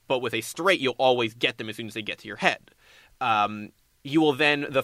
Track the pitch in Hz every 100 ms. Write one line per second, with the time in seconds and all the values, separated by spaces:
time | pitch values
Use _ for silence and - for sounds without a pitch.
0 | - 127 123 113 - - 185 180 131 -
1 | 131 123 117 117 135 120 110 104 110 113
2 | 104 - 107 101 185 - _ _ _ -
3 | _ - 127 107 104 107 104 _ _ _
4 | 135 156 151 131 147 143 143 131